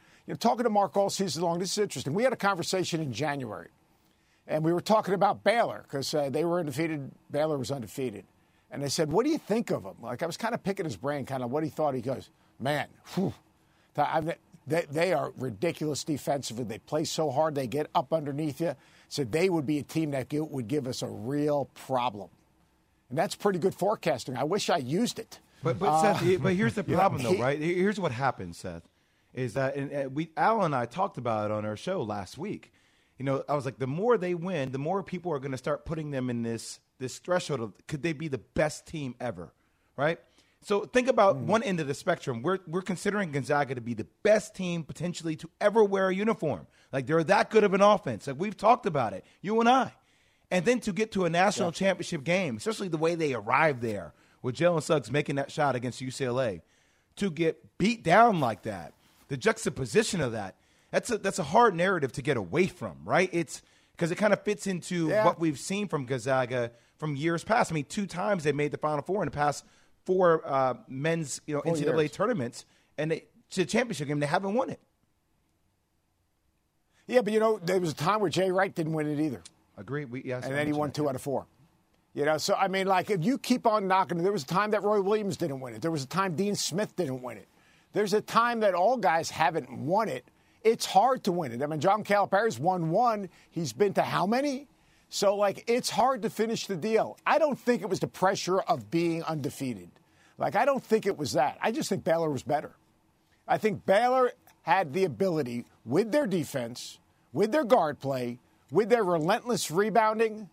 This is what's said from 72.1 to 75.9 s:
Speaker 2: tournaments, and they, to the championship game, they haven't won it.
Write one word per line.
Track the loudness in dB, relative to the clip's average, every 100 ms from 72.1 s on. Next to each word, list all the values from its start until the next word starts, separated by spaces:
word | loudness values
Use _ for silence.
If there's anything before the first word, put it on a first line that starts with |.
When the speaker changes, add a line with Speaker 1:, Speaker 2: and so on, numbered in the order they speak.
Speaker 2:
tournaments, | 0 0 0 -4 -8 -18 _ _ -6
and | -4
they, | -4 -6 _ _
to | -2
the | 0
championship | 0 0 -4 -4
game, | -2
they | 0
haven't | 0 0
won | -2 -2
it. | -8 _ _ _ _ _ _ _ _ _ _ _